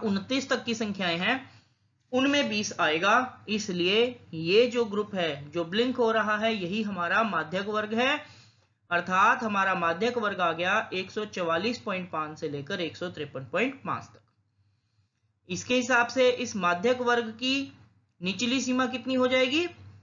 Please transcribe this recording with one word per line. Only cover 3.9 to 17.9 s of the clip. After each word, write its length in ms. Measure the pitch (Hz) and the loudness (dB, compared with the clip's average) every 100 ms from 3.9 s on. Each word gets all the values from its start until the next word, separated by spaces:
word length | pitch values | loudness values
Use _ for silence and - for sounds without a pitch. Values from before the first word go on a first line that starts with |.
| 214 247 247 - 165 | 4 2 0 -12 -6
ये 300 | 165 202 247 | 2 6 6
जो 180 | 233 226 | 4 -2
ग्रुप 260 | 202 202 196 | -2 -4 -2
है, 340 | 165 143 147 | -2 -4 -6
जो 140 | 165 165 | -4 -2
ब्लिंक 320 | 202 254 247 | 0 0 2
हो 140 | 226 | 2
रहा 260 | 220 214 208 | 2 2 0
है, 160 | 226 220 | 0 0
यही 260 | 170 214 | -2 -2
हमारा 400 | 202 185 170 196 220 | -2 -2 0 2 2
माध्यक 420 | 170 156 185 202 | 0 -2 -4 -2
वर्ग 240 | 214 214 220 | -2 -2 0
है। 240 | 262 294 - - - _ _ _ - | 2 0 -4 -20 -20 _ _ _ -4
अर्थात 520 | 175 180 185 214 247 | -2 0 4 6 4
हमारा 300 | 226 202 190 180 | 2 0 2 2
माध्यक 400 | 165 170 226 240 | 0 0 0 0
वर्ग 220 | 208 190 | -2 0
आ 100 | 170 | 0
गया 360 | 165 180 214 220 | 0 0 0 -2
एक 180 | 190 190 | -6 -6
सौ 140 | 220 208 | -6 -6
चवालीस 500 | 196 170 165 214 240 | -4 -2 0 0 -4
पॉइंट 300 | - 185 180 | -4 -6 -4
पाँच 280 | 160 156 156 | -6 -6 -6
से 100 | 160 | -6
लेकर 320 | 143 143 196 | -6 -6 -4
एक 160 | 160 - | -4 -6
सौ 120 | 180 | -8
तिरपन 360 | 165 143 135 135 | -8 -10 -10 -6
पॉइंट 300 | 175 254 269 | -2 -2 -4
पाँच 200 | 170 120 - | -8 -8 -8
तक। 160 | - _ _ _ _ _ _ _ _ _ _ _ _ - | -20 _ _ _ _ _ _ _ _ _ _ _ _ -10
इसके 260 | 180 - 254 | -8 0 0
हिसाब 320 | 240 247 240 | 2 2 2
से 200 | 262 254 | 4 2
इस 240 | 247 233 208 | 2 -2 -2
माध्यक 440 | 175 175 226 247 | 0 2 2 2
वर्ग 280 | 240 240 220 | 2 2 0
की 380 | 226 254 277 269 - - | -4 -2 -2 -4 -12 -20